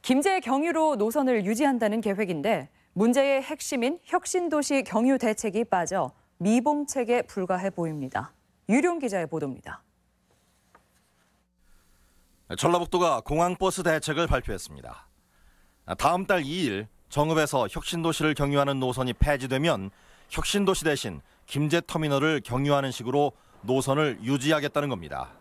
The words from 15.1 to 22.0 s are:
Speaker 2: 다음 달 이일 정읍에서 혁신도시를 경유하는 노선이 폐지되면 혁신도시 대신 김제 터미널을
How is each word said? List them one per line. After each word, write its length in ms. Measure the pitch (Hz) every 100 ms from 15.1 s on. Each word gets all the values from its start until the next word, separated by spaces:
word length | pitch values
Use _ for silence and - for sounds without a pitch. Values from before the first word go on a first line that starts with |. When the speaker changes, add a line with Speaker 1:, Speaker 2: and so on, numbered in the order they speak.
| _ _ _ _ _ _ _ - 92
Speaker 2:
다음 280 | 139 175 190
달 160 | 190
이일 420 | 139 175 147 98 110 _ _
정읍에서 580 | - 151 160 151 139 107
혁신도시를 640 | - - 170 165 151 156
경유하는 440 | 151 143 143 139 139
노선이 360 | 131 123 127
폐지되면 760 | 117 - 143 131 131 165 123 95 _ _ - _
혁신도시 560 | - - 202 196 185
대신 360 | 151 143 113 76 - _ _
김제 360 | 135 151 165
터미널을 580 | - 165